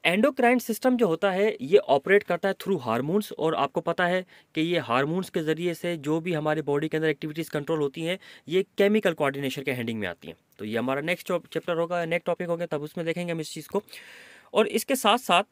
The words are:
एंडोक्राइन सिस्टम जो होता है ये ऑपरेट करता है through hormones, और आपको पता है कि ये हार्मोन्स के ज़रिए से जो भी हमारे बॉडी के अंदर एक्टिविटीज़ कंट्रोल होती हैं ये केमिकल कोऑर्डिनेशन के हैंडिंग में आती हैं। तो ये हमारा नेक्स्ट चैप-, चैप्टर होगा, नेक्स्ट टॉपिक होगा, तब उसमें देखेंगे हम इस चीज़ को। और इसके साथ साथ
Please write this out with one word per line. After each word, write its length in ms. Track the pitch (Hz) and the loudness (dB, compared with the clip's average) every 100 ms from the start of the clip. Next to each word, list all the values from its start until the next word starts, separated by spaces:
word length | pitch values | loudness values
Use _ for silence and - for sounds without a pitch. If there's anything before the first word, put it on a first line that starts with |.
एंडोक्राइन 540 | 233 185 269 269 240 254 | 2 4 2 4 4 4
सिस्टम 380 | - 214 254 247 | 0 0 0 2
जो 100 | 214 | 2
होता 240 | 160 202 | 2 0
है 260 | 185 208 - | 2 0 0
ये 180 | 135 196 | 4 4
ऑपरेट 440 | - 139 180 202 | 6 2 6 2
करता 260 | - 175 196 | 4 -2 -2
है 60 | |
through 320 | 190 - 180 120 | -4 -2 -2 0
hormones, 440 | 117 143 202 208 | -2 0 -2 -2
और 220 | - 160 | -2 -2
आपको 260 | - 139 - | 0 0 -2
पता 260 | 165 170 175 | -2 0 2
है 200 | 185 185 - _ | 0 -4 -20 _
कि 60 | 156 | -2
ये 180 | 165 170 | 0 0
हार्मोन्स 520 | 117 120 143 175 185 | 0 0 2 -2 -2
के 100 | 185 | -4
ज़रिए 340 | 156 160 175 | -2 -2 -2
से 220 | 165 175 170 | -4 -6 -4
जो 240 | 143 160 | -2 -2
भी 120 | 165 | 0
हमारे 300 | 160 151 156 | -2 0 -2
बॉडी 260 | 143 143 156 | 0 -2 0
के 80 | 156 | 0
अंदर 120 | 156 | -2
एक्टिविटीज़ 420 | 151 156 151 160 | -2 -6 -8 -6
कंट्रोल 280 | 151 147 160 | -6 -2 -2
होती 240 | 143 165 | -2 -4
हैं 160 | 165 185 - - - | -6 -6 -10 -20 -2
ये 140 | 180 | -2
केमिकल 500 | 196 - 202 214 196 | -2 2 4 4 2
कोऑर्डिनेशन 500 | 160 139 139 139 135 | 0 -2 0 -6 -4
के 100 | 139 | -4
हैंडिंग 280 | 123 117 110 | -4 -4 -4
में 80 | 95 | -6
आती 200 | 85 76 | -6 -14
हैं। 80 | 80 _ - | -18 _ -12
तो 60 | |
ये 140 | 107 113 | -4 -2
हमारा 220 | 123 139 | 0 -2
नेक्स्ट 280 | 156 175 - | -2 -4 -2
चैप-, 200 | 175 - | -4 -2
चैप्टर 280 | 160 - 165 | -6 -2 -2
होगा, 280 | 170 175 | 0 -2
नेक्स्ट 220 | 165 170 175 | -2 -2 -2
टॉपिक 220 | 170 175 | -4 -2
होगा, 180 | 170 175 | -4 -4
तब 160 | 151 | -6
उसमें 240 | 151 - 165 | -6 -6 -4
देखेंगे 260 | 165 175 | -4 -4
हम 80 | 165 | -6
इस 120 | 151 | -6
चीज़ 160 | 160 - | -10 -6
को। 140 | 196 - - - - - - _ | -6 -6 -20 -20 -20 -20 -20 _
और 120 | - 220 | 0 2
इसके 300 | 226 - 262 | 0 -2 0
साथ 220 | 214 240 | 2 2
साथ 240 | - 175 208 | 4 2 2